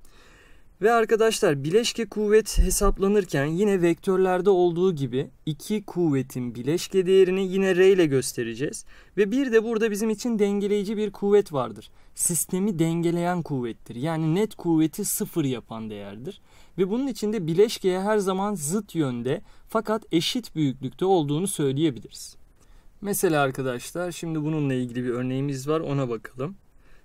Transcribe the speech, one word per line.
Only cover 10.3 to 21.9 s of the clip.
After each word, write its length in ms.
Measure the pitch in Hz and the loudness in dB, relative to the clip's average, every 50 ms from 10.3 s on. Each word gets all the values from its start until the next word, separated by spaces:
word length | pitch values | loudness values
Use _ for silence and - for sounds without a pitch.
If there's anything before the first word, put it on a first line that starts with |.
| 233 202 | 0 2
dengeleyici 580 | 208 202 202 202 196 202 208 208 196 190 226 | 2 2 2 0 0 0 0 0 0 -2 -2
bir 140 | 202 214 202 | -4 -4 -4
kuvvet 420 | 196 - 202 202 202 208 196 - | -4 -4 2 4 4 4 4 2
vardır. 380 | 156 135 120 113 107 113 - - - - - - - | -2 -4 -4 -4 -8 -12 -16 -20 -20 -20 -20 -18 -8
Sistemi 640 | - - - 175 156 - - - 185 196 220 196 151 | -4 -2 -2 0 -2 -2 -2 -2 -2 0 0 0 2
dengeleyen 640 | 165 165 165 170 165 170 170 175 170 175 180 175 | 0 2 2 0 0 0 0 0 0 0 -2 -2
kuvvettir. 520 | 151 - 147 131 123 113 107 - - - 110 | -4 -4 -4 -4 -4 -6 -8 -10 -14 -14 -10
Yani 400 | 117 131 165 165 156 160 156 160 | -6 -4 -4 -2 0 0 0 2
net 200 | 190 220 208 - | 2 0 -2 -4
kuvveti 500 | - - 175 165 156 160 156 - - 202 | -4 -2 0 2 2 2 2 0 -4 -6
sıfır 400 | - - - 208 156 - 170 151 | -4 -4 -4 -6 -2 -2 -2 -2
yapan 460 | 135 127 113 107 - 117 113 110 110 | 0 -2 -4 -8 -10 -12 -10 -10 -10
değerdir. 500 | 107 101 101 101 101 110 127 175 202 - - _ - - - - - - | -10 -12 -12 -14 -14 -12 -12 -14 -14 -14 -20 _ -20 -20 -20 -12 -4 -2
Ve 120 | 196 180 | 0 0
bunun 160 | 208 247 277 | 0 -2 -2
için 260 | 277 233 - - 208 | -4 -4 -4 -4 -2
de 140 | 214 226 165 | -2 -2 -2
bileşkeye 540 | 151 165 170 208 233 - - - 190 180 185 | 0 4 4 4 4 2 0 -2 -2 0 0
her 180 | 190 208 220 214 | 0 0 0 0
zaman 360 | 190 190 190 190 196 208 214 | 0 0 -2 -2 -2 -4 -4
zıt 400 | 180 143 143 175 220 208 - - | -4 -4 -4 -4 -4 -4 -4 -2
yönde 480 | 165 151 135 123 120 117 127 147 - - - - - - - | -2 -2 -2 -2 -4 -2 -4 -4 -4 -6 -12 -20 -20 -12 -4
fakat 360 | - 220 220 - 214 226 - - | -4 -4 -2 -2 -2 -4 -2 -2
eşit 420 | - 175 - - - 254 226 - - | -2 0 0 0 -4 -4 -6 -6 -4
büyüklükte 500 | 160 151 139 127 - 131 127 - - 175 | -2 0 0 -2 -4 -8 -12 -6 -2 2
olduğunu 420 | 190 196 175 151 143 147 151 190 | 2 4 2 2 0 -2 -2 -2
söyleyebiliriz. 880 | 196 - - 151 135 131 139 165 156 | -4 -2 -2 -2 -2 0 0 0 0